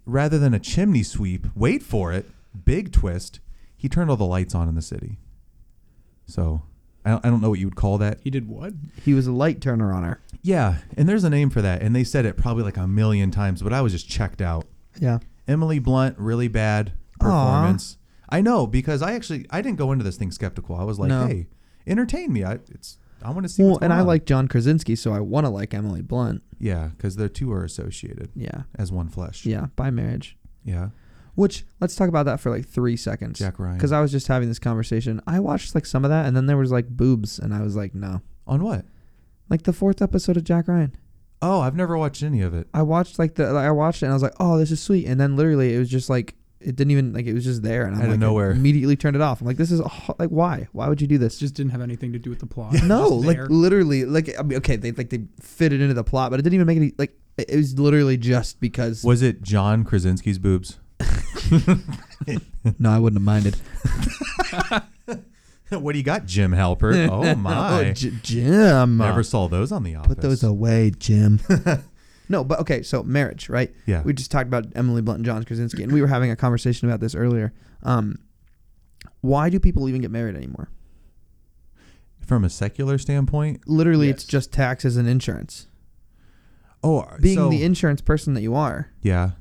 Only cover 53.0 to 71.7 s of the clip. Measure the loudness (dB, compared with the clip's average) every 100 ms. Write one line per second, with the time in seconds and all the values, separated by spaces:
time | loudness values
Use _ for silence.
53 | 4 4 2 2 4 4 6 6 4 2
54 | 2 0 -2 -4 -4 -2 0 0 -2 -6
55 | -6 -6 -8 -16 -12 0 2 4 2 2
56 | 0 0 0 2 4 4 4 4 2 0
57 | -4 _ _ -8 -2 0 2 2 4 4
58 | 4 2 2 0 0 -4 -4 -2 -4 0
59 | 2 4 4 0 0 2 4 2 2 2
60 | 2 0 -2 0 2 0 -2 -18 -20 -4
61 | 2 2 0 -4 2 4 4 2 0 -12
62 | -14 -12 -6 -6 -8 -4 -2 2 4 4
63 | 4 2 2 2 2 -2 -8 -6 -2 0
64 | -2 -4 -8 -4 -4 -2 -2 -4 -6 -18
65 | -12 -12 -14 _ _ _ -8 -6 -2 -2
66 | -2 -2 -2 0 2 2 2 2 2 4
67 | 2 2 2 2 0 0 0 2 0 -2
68 | -4 -6 -6 -2 4 6 8 6 6 4
69 | 4 2 0 0 0 0 0 -2 -6 -2
70 | -2 0 0 2 2 2 2 4 2 0
71 | 2 4 6 4 4 2 2